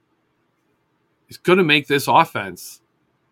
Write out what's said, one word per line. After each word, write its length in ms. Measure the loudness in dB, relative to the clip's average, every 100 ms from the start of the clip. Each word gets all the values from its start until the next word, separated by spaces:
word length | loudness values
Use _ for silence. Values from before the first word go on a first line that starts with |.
| _ _ _ _ _ _ _ _ _ _ _ _ _
is 100 | -6
gonna 260 | 0 2
make 240 | 2 0 0
this 200 | -4 0
offense 760 | 0 0 -4 -10 -14 -18 -20 _ _ _ _ _